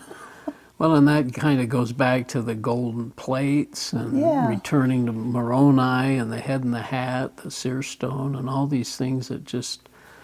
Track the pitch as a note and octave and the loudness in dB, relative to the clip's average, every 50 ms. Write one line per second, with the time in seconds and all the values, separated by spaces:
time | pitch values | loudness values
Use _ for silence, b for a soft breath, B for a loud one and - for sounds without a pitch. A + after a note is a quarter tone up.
0 | B B B B B B B B B B B B B B B - E3 D#3+ D#3+ D3 | B B B B B B B B B B B B B B B 0 2 4 6 6
1 | C#3+ C#3+ D3 D3+ C#3+ B2+ B2 - - D#3 C#3+ C3 B2 A2+ B2+ B2+ A#2+ A2+ A#2+ C3 | 6 6 6 4 2 0 -2 0 2 2 2 2 2 0 0 0 0 0 0 0
2 | C3+ B2+ B2+ C3 A#2+ - - C3+ A2+ A#2 A2 A2 G#2+ A#2 A#2 B2 B2 A#2+ A2+ A#2+ | 2 2 2 2 0 -2 -4 -4 -2 -2 -4 -4 -2 -2 -2 0 -2 -2 -4 -4
3 | A#2 A2 - - - - C3 C3 C#3 C#3 C#3+ D3 C#3 - - - - - - A#2 | -6 -8 -10 -10 -6 -4 -2 0 0 2 2 2 0 -2 -4 -10 -8 -6 -4 -4
4 | - - C4 C#4 D4 E4 D#4 C#4 B3 A3+ A2 G2+ - - E3 D3 C3 B2+ C3 B2+ | -4 -2 0 2 2 4 4 4 2 2 0 -2 -2 0 2 2 4 4 2 2
5 | B2 A#2+ A2+ A2+ A2+ B2 A#2+ B2 A#2+ A#2 A#2+ C3 C#3 C#3+ C#3 C3 B2+ B2+ B2+ B2+ | 2 0 -2 -4 -4 -2 -2 -2 0 0 4 6 6 8 8 6 4 4 2 2
6 | C3 C3+ C3+ C3 A#2 A2 A#2 A#2 A#2+ - C3+ C3+ B2+ B2 A#2+ A#2 A2 - - B2+ | 2 2 0 0 -2 -2 -4 -6 -4 -4 -4 -2 -2 -2 -2 -4 -4 -6 -4 -4
7 | B2+ B2+ B2+ B2+ C3 - - - - E3 - - - C3+ B2+ C3 C#3 - - - | -4 -4 -4 -4 -4 -6 -8 -12 -14 -12 -10 -8 -6 -4 -4 -4 -6 -8 -8 -8
8 | - B2+ C3+ C#3 C3+ C#3 C3+ C3+ C#3 A#2+ A#2 C3+ C#3 C#3 D3 B2+ A#2+ - - - | -6 -6 -4 -4 -4 -4 -4 -4 -4 -4 -2 -2 0 0 0 -2 -2 -4 -4 -4
9 | C3+ B2+ C3 C3 B2 - B2+ - C#3+ - - B2 - - - - - b b b | -2 -2 -2 -2 -4 -6 -8 -10 -8 -8 -6 -6 -6 -6 -8 -12 -14 b b b
10 | b b b b | b b b b